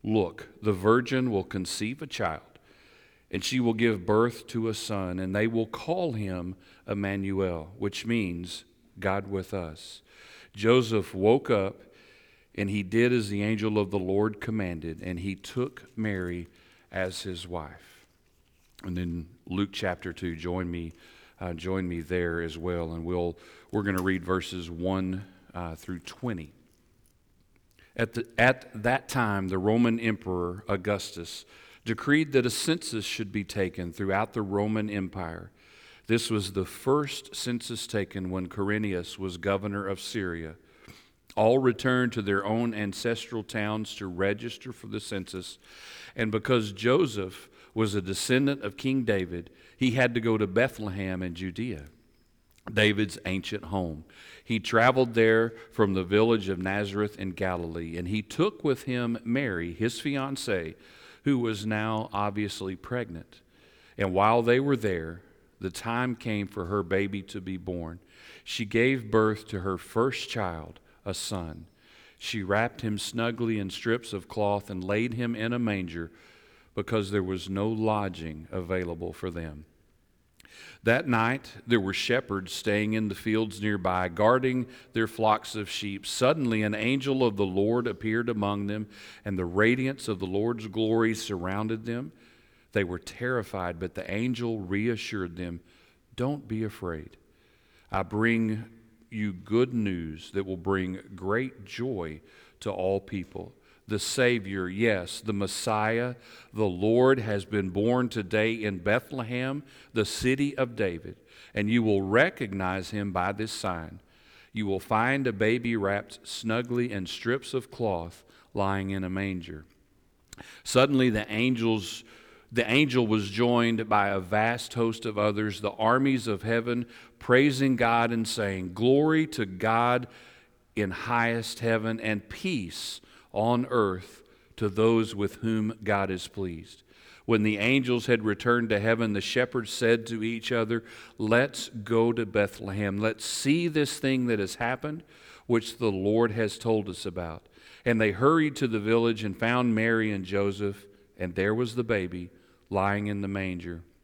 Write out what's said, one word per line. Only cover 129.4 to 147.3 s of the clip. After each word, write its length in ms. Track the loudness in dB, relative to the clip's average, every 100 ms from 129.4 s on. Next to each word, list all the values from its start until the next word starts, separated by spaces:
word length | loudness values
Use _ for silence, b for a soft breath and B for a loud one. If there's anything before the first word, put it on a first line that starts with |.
| -4
God 600 | -2 2 4 4 2 -2 B B B B B _ -2
in 140 | -2
highest 680 | -2 -2 2 2 0 -4 -4
heaven 380 | 0 2 0 -2
and 280 | -2 -4 -4
peace 720 | -6 -4 -2 -4 -8 -10 -10 B B B
on 360 | 0 2 2 2
earth 540 | 2 2 0 -8 -20 -20 b b -2
to 140 | -2
those 440 | 4 6 6 2
with 220 | -2 -4 -2
whom 380 | 0 0 0 -2
God 260 | 0 2 2
is 180 | -2 -6
pleased." 540 | -6 -6 -6 -14 -20 B B B B 2
When 160 | 4
the 160 | 6 4
angels 480 | 4 4 4 0 4
had 180 | 2
returned 460 | 2 0 2 2 4
to 100 | 2
heaven, 320 | 4 2 2
the 80 | 0
shepherds 500 | 0 0 0 -2 -4
said 360 | 0 4 4 2
to 160 | -4
each 260 | -4 -4 -2
other, 320 | 0 0 -2 -4 B B B
"Let's 500 | 4 4 4 -2 -8
go 420 | -10 0 4 4
to 120 | 2
Bethlehem. 720 | 0 2 2 -2 -6 -2 -2 0
Let's 300 | -2 -2 -6
see 420 | -2 2 4 4
this 300 | 2 0 0
thing 280 | 0 2 2
that 120 | 0
has 160 | 0
happened, 480 | -2 -4 -4 -6 -10 -14 B B B B
which 300 | 0 0 -2
the 160 | 0
Lord 380 | 2 4 4 4
has 240 | 2 -2 -2
told 320 | 2 2 0
us 160 | -6
about." 420 | -6 -6 -8